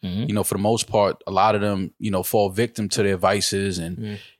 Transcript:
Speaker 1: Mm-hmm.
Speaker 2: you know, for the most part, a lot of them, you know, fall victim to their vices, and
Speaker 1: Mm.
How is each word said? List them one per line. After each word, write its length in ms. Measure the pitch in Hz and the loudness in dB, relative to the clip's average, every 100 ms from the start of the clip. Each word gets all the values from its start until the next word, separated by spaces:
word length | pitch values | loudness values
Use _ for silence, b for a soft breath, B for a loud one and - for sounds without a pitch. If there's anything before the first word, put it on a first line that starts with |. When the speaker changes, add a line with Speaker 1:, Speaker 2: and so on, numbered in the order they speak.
| 95 | -6
Speaker 1:
Mm-hmm. 200 | 92 131 | -4 -2
Speaker 2:
you 60 | 104 | -2
know, 100 | 95 | 0
for 100 | 101 | 0
the 60 | |
most 260 | 104 113 - | 0 0 0
part, 340 | 110 98 78 - | 2 2 0 -2
a 40 | |
lot 220 | 92 107 104 | 2 4 4
of 80 | |
them, 300 | 104 98 95 - | 0 -2 -4 -6
you 120 | 107 | -4
know, 120 | 95 | -2
fall 280 | 90 110 101 | 0 2 0
victim 380 | 95 117 - 104 | 0 -2 -2 -4
to 120 | - | 0
their 140 | 101 95 | 0 2
vices, 640 | 92 101 - 98 98 87 | 2 2 0 -2 -2 -4
and 180 | 85 90 | -6 -8
Speaker 1:
Mm. 200 | 107 104 B B | -10 -12 B B